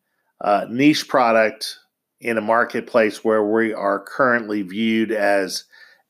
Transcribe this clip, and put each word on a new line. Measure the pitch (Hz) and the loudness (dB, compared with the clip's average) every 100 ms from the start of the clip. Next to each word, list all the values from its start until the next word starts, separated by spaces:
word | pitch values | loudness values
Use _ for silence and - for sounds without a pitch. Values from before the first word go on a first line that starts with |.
| _ _ _ - | _ _ _ -6
uh, | - 101 87 | 0 0 0
niche | 120 143 143 - | 2 2 2 0
product | 139 120 113 110 - - - _ _ _ _ | 2 4 4 2 -2 -14 -14 _ _ _ _
in | 120 113 | -4 -4
a | |
marketplace | 107 117 117 123 113 120 107 - | 2 2 2 -4 -2 0 0 0
where | 113 110 | 0 0
we | 104 113 113 | 2 0 0
are | - 98 98 | -2 -4 -4
currently | - - 131 120 107 107 | -6 -2 0 0 -2 -6
viewed | 92 98 113 110 107 | -6 -4 -2 0 -2
as | 107 101 101 92 - - - - _ | 0 0 0 -2 -8 -14 -20 -20 _